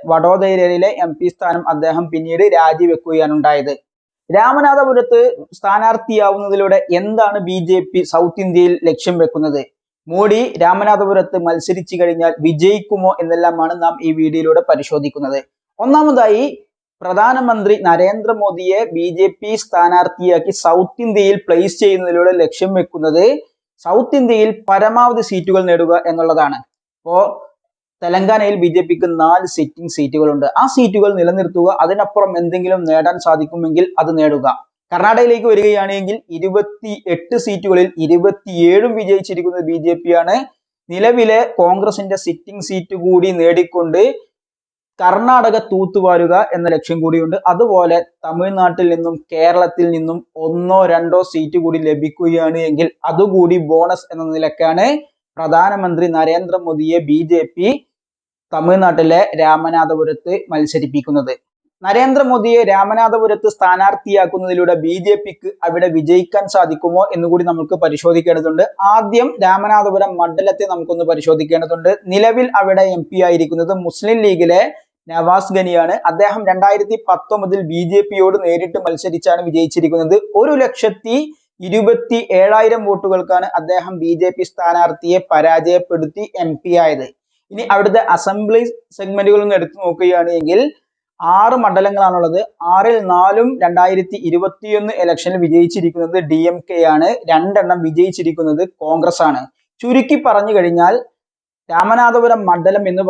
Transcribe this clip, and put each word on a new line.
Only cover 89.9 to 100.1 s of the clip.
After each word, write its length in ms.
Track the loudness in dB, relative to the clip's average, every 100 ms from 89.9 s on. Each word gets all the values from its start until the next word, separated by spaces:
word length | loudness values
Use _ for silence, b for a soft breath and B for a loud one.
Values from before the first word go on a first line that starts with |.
| 0 0 2 0 -2 0 0 0 -6 _ _ _ -6
ആറ് 360 | 0 2 4 2
മണ്ഡലങ്ങളാണുള്ളത്. 720 | 0 2 0 0 0 0 0 -2 -6 _ 0
ആറിൽ 220 | 2 2 0 2
നാലും 360 | 2 4 2 0 0
രണ്ടായിരത്തി 540 | 0 2 2 2 -4 -6 -2
ഇരുപത്തിയൊന്ന് 640 | 0 -2 -6 -4 -4 -2 -2
ഇലക്ഷനിൽ 360 | -2 -2 -4 -2
വിജയിച്ചിരിക്കുന്നത് 720 | 2 2 2 0 -4 -4 -4 -4 -2
ഡി 100 | 0 0
എം 60 | -2 -6
കെ 100 | 0 2
ആണ്. 160 | 2 2 -2 0
രണ്ടെണ്ണം 480 | 0 2 0 0 -2 -2
വിജയിച്ചിരിക്കുന്നത് 760 | 0 0 0 -6 -2 -2 -2 -4 _
കോൺഗ്രസ് 400 | -4 0 0 0 0
ആണ്. 140 | -2 -8 _ _ _
ചുരുക്കി 360 | 0 0 2